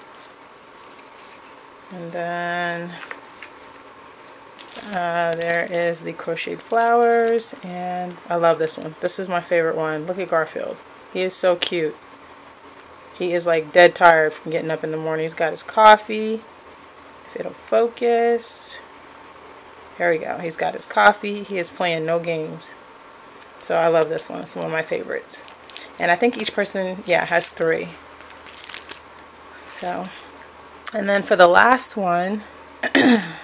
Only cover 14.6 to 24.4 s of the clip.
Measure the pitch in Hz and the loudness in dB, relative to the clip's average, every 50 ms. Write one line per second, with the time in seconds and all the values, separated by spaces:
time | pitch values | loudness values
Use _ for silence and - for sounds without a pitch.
14.6 | 160 160 160 156 - 160 156 160 160 160 156 156 160 160 160 - 165 156 170 - | -4 -4 -4 -4 -4 -6 -6 -4 -4 -4 -4 -4 -4 -4 -4 -2 -2 -2 -2 -6
15.6 | - - - 220 220 214 214 208 - - 214 220 220 220 220 220 - - - - | -10 -4 4 6 8 8 8 8 4 -2 -6 -4 -4 -4 -4 -6 -8 -12 -20 -20
16.6 | - - - - - - - - - - - - - - - - - 185 180 - | -20 -20 -20 -20 -20 -20 -20 -20 -20 -20 -20 -20 -18 -14 -10 -10 -10 -10 -12 -14
17.6 | - - 226 220 226 233 233 - 240 233 233 233 233 233 233 226 233 - - - | -4 0 2 2 2 2 0 0 0 2 2 4 4 2 2 0 -2 -8 -16 -16
18.6 | - - - - - - - - - - - - - - - - - - - - | -18 -18 -18 -18 -20 -20 -20 -20 -20 -20 -20 -20 -20 -20 -20 -20 -20 -20 -20 -20
19.6 | - - - - - - - - 175 170 165 156 - - - - 180 165 - - | -20 -20 -20 -20 -20 -16 -8 -2 0 0 0 0 -2 -6 -8 -6 -8 -8 -6 -4
20.6 | 165 160 - - - - - 220 202 208 208 - - 202 208 208 196 190 202 180 | -4 -4 -4 -6 -8 -4 2 4 6 6 6 4 -2 -8 -8 -8 -8 -8 -6 -6
21.6 | 170 - - - 185 175 165 160 156 160 170 170 165 170 165 156 156 165 165 165 | -6 -6 -6 -4 -2 -2 -2 -2 -2 -2 -2 -2 -2 -4 -4 -4 -6 -8 -10 -12
22.6 | - - - - - - - - - - - - - - - - - - - - | -14 -16 -18 -18 -20 -20 -20 -20 -20 -20 -20 -20 -20 -20 -20 -20 -20 -20 -20 -12
23.6 | - - 170 165 165 165 165 160 160 - 165 - - - - - | -6 -2 0 2 2 4 4 4 2 2 -2 -6 -6 -6 -8 -10